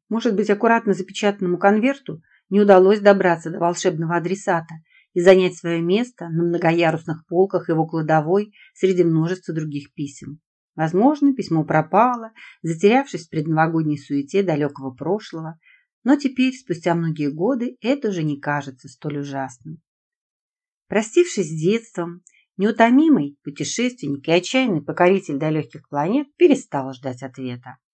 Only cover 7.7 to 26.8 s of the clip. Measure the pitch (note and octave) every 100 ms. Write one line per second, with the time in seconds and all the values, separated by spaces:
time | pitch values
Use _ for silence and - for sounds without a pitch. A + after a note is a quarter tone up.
7.7 | D#3+ E3 E3 D#3 D#3 D3+ G3 G#3+ _ _
8.7 | - F#3+ F3+ E3+ D#3+ E3 F3+ - D#3+ D#3
9.7 | C#3+ C#3+ - C#3+ - C3 D#3 _ _ _
10.7 | - D#3+ F3+ B3+ D4 C#4+ C4 - D#3+ D#3
11.7 | D#3 D#3 F#3 B3 A#3+ A3+ - - - E3
12.7 | E3 G3+ B3+ C4+ E3+ - D#3+ D3+ D#3 D#3+
13.7 | D#3+ D3+ C#3+ - C#3+ C#3 F#3+ F#3+ D3 D3
14.7 | C#3+ C3+ B2+ D3 G#3 - E3 D#3+ E3 _
15.7 | _ _ _ A#3 C#4+ C4+ C4 B3+ B3+ -
16.7 | E3 F3+ E3+ E3 D3+ D3 D#3 G3+ C4+ A#3+
17.7 | - A3 C#4 A3+ F3+ D#3 C#3 D3 D3 C#3
18.7 | B2+ - - D3+ D3 C#3+ C3+ C3 - D#3
19.7 | E3 _ _ _ _ _ _ _ _ _
20.7 | _ _ G#3+ A3 F4 F4 - D#3+ D#3+ E3
21.7 | A3+ A3+ - E3+ F3 _ _ _ - G3+
22.7 | A3+ A#3 B3+ D#4+ A#3+ C#3+ - - - D#3
23.7 | - B3 B3 C#3+ C#3 - E3+ F3+ C4 B3+
24.7 | E3 B2+ E3 F3+ F#3+ F#3 C#3 D#3 D#3 C#3+
25.7 | D3+ - D3 D#3 C4 C#4 - F4 - -
26.7 | C#3